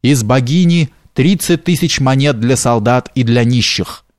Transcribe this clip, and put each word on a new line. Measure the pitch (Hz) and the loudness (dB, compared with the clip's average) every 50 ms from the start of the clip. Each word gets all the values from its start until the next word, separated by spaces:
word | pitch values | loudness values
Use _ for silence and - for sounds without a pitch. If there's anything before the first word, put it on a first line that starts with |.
Из | - 123 143 127 113 | 0 0 0 0 0
богини | 104 127 135 127 120 147 180 180 170 170 170 156 131 - _ _ _ _ | 0 0 0 0 0 0 2 2 2 2 2 0 -2 -6 _ _ _ _
тридцать | - 131 170 196 175 - - 175 156 - | 0 2 2 2 0 0 -2 -2 -2 0
тысяч | - 175 135 180 156 - - | -2 -2 0 -2 -2 -2 0
монет | 135 131 131 135 139 147 139 110 | 0 0 2 2 2 0 0 0
для | 117 120 131 | 0 0 0
солдат | 117 - 123 120 113 104 120 123 127 - - - | 0 0 0 0 0 0 0 0 0 -2 -4 -4
и | 135 123 | -2 0
для | 113 117 120 117 | 0 2 2 2
нищих. | 117 123 120 104 - - - - - - - _ _ _ | 2 0 0 0 -2 -4 -4 -6 -8 -10 -18 _ _ _